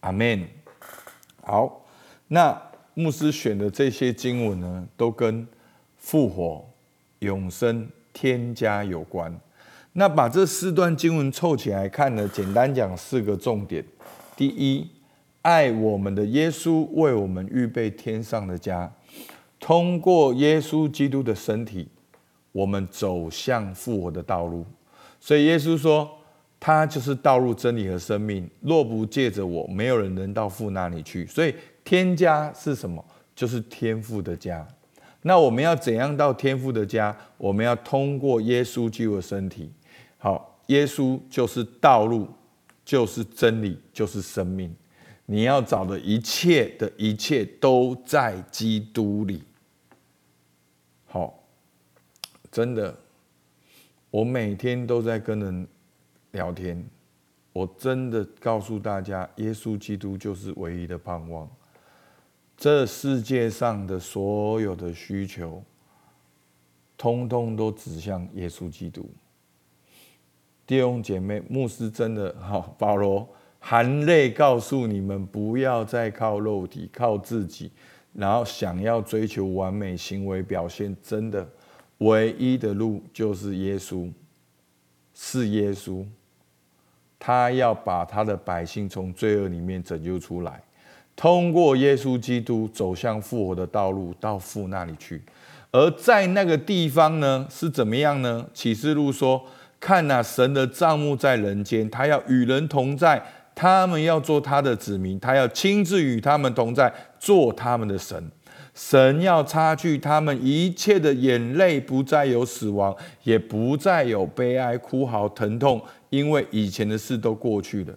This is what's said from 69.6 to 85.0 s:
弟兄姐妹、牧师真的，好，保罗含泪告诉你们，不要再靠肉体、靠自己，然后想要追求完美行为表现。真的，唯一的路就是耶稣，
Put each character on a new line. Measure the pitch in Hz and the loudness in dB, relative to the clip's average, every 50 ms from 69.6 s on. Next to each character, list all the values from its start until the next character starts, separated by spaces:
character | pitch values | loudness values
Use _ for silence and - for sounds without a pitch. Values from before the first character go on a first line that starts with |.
| _ _ _ _ _ _ _ _ - _ _ _ _ _ _ _ _ _ _ _ _ - | _ _ _ _ _ _ _ _ -20 _ _ _ _ _ _ _ _ _ _ _ _ -2
弟 | 131 135 | 0 2
兄 | 127 123 123 117 | 2 2 0 -4
姐 | 107 - 101 92 | -4 -4 -4 -4
妹、 | 92 98 104 104 - - | -4 -4 -6 -6 -8 -6
牧 | 123 135 131 117 | -4 -4 -4 -4
师 | 104 - 117 110 | -6 -6 -8 -8
真 | 107 - 120 113 113 | -4 -4 -4 -4 -4
的， | 107 101 92 - - | -6 -6 -8 -8 -10
好， | 90 95 104 95 87 - - _ | -10 -6 -6 -6 -6 -8 -8 _
保 | - 107 104 | 0 0 2
罗 | 98 101 98 98 98 110 - - _ _ _ _ _ | 2 2 2 0 0 -2 -6 -18 _ _ _ _ _
含 | - - - 117 120 123 135 147 147 | -8 0 2 2 2 2 0 0 2
泪 | 151 175 160 139 127 | 4 6 6 4 4
告 | 110 - 151 139 127 120 | 2 2 4 4 4 2
诉 | 110 - 139 135 123 | 0 -2 -4 -2 -2
你 | 110 104 98 | -2 -2 -2
们， | 95 98 98 98 95 | -4 -4 -4 -6 -6
不 | 92 - 107 104 107 113 127 | -8 -6 -6 -4 -4 -2 -2
要 | 135 131 123 117 110 | 0 0 0 -2 -4
再 | 101 - 120 117 110 | -4 -4 -4 -4 -4
靠 | 104 - 117 110 104 101 | -4 -4 -4 -2 -2 -2
肉 | 107 107 104 98 90 90 | -2 -2 -2 -4 -6 -8
体、 | - 90 87 90 _ | -10 -14 -16 -14 _
靠 | - 120 117 110 101 | -2 -2 0 0 -2
自 | 95 - 117 113 101 | -4 -6 -6 -4 -4
己， | 85 - - - - _ _ _ - - _ _ _ _ | -6 -10 -14 -18 -18 _ _ _ -20 -20 _ _ _ _
然 | 101 101 98 | -4 -2 0
后 | 104 120 120 | 0 0 0
想 | 107 - - 113 95 87 90 | -4 -6 -6 -6 -6 -4 -4
要 | 98 110 117 117 | -2 0 -2 -2
追 | 104 - - 110 110 | -2 -4 -4 -4 -4
求 | 107 - - 98 | -4 -4 -4 -4
完 | 95 92 95 95 95 95 | -4 -2 -4 -4 -4 -4
美 | 104 101 95 92 87 | -6 -6 -8 -8 -10
行 | - - 98 98 98 98 | -10 -10 -8 -8 -6 -6
为 | 95 92 92 | -4 -6 -6
表 | 90 98 90 85 87 | -4 -4 -4 -4 -6
现。 | - - 104 101 98 - | -6 -8 -8 -8 -8 -12
真 | _ - 113 107 107 113 | _ -6 -6 -4 -4 -4
的， | 101 101 92 131 - _ _ _ _ _ - _ _ _ | -6 -6 -8 -8 -16 _ _ _ _ _ -20 _ _ _
唯 | 104 107 110 110 110 113 - - | 4 6 6 6 4 2 0 0
一 | 127 127 127 | 0 0 0
的 | 123 - 110 101 | 0 0 -2 -2
路 | 101 110 113 107 98 - - | -2 -2 -2 -4 -6 -10 -16
就 | _ - 110 107 101 | _ -4 -4 -4 -4
是 | 92 95 101 98 | -4 -6 -6 -6
耶 | 92 95 95 98 95 | -4 -4 -4 -4 -6
稣， | 95 - 92 92 87 87 85 _ - _ _ _ _ _ _ _ _ _ _ _ _ _ _ _ | -6 -8 -8 -8 -8 -8 -12 _ -20 _ _ _ _ _ _ _ _ _ _ _ _ _ _ _